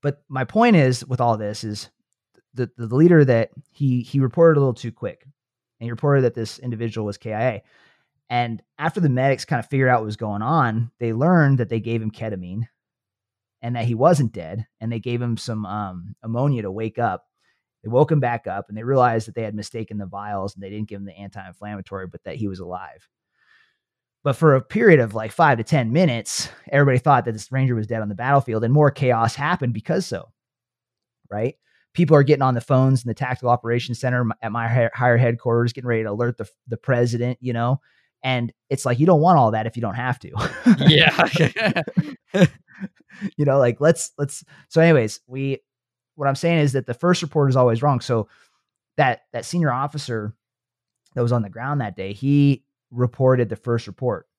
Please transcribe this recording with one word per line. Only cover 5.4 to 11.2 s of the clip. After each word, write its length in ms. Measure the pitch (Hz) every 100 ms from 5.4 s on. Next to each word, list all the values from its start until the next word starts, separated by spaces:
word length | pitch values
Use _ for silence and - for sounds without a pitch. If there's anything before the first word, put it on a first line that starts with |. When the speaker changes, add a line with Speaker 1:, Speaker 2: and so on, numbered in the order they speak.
| _ _ _ _
Speaker 1:
and 80 | 117
he 60 |
reported 300 | 117 143 139
that 120 | 127
this 240 | 117 110 -
individual 480 | 123 113 117 110 104
was 120 | 98
K 140 | 117
I 80 | 107 127
A. 120 | 104 _ _ _ _ _ _ _
And 320 | 123 120 117 _ -
after 180 | 156 196
the 100 | 165
medics 360 | 127 135 139
kind 160 | - 131
of 80 | 113
figured 200 | 139 131
out 120 | 123
what 60 | 107
was 100 | 104
going 260 | 110 101
on, 480 | 113 165 127 110 117 _
they 140 | 117
learned 460 | 113